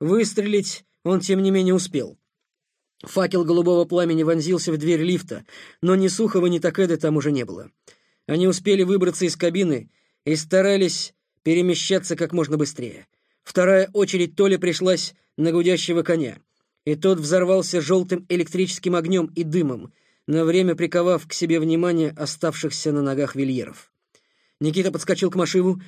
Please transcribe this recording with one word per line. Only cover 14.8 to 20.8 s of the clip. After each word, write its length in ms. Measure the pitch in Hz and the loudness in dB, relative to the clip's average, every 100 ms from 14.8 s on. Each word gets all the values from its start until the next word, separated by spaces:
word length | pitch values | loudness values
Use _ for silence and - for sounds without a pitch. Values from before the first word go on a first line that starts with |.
| 185 185 - - _ - | 0 0 -2 -12 _ -4
на 140 | 160 | 0
гудящего 500 | 170 170 180 - 170 | 2 2 0 0 -2
коня, 360 | 165 165 135 101 _ _ _ _ | 0 0 -2 -8 _ _ _ _
и 100 | - | -6
тот 240 | 151 190 185 | -2 2 0
взорвался 600 | 147 185 180 190 175 180 | 2 0 4 2 2 -2
желтым 460 | 143 185 180 180 180 | 0 0 0 -4 -4
электрическим 680 | 180 160 180 185 - 185 | -4 -2 -2 -4 -4 -2
огнем 320 | 175 165 185 160 | -2 0 0 0
и 100 | - | -4
дымом, 480 | 170 165 151 120 - _ _ _ - | -2 0 -2 -4 -12 _ _ _ -4
на 180 | 156 | 0
время 300 | 165 175 185 | 2 2 2
приковав 520 | 165 | 0